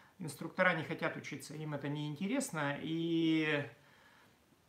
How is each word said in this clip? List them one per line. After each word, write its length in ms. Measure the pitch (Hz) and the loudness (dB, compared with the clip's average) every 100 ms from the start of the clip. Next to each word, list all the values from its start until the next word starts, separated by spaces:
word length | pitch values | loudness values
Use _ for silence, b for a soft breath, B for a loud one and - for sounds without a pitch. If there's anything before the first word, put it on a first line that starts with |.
| B B | B B
Инструктора 540 | 160 - 165 - 185 | -8 -6 -4 2 4
не 80 | 165 | 2
хотят 340 | 131 160 160 - | 0 -2 -2 -2
учиться, 380 | - 135 - | -8 -10 -8
им 200 | 151 156 | -8 -4
это 140 | 147 143 | -4 -2
неинтересно. 880 | 147 151 143 196 269 - 160 143 143 | -2 -4 -2 0 0 0 0 -2 -2
И 840 | - 165 170 165 165 160 156 147 135 - B B B B B B _ _ | -2 0 2 4 6 4 4 2 0 -8 B B B B B B _ _